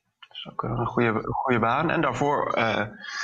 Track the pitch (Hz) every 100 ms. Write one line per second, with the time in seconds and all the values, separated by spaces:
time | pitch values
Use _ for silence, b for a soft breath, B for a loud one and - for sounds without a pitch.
0 | _ _ - - - - 120 120 117 -
1 | 117 110 - 120 131 117 113 135 165 156
2 | 147 117 143 135 - - 113 101 107 B
3 | B B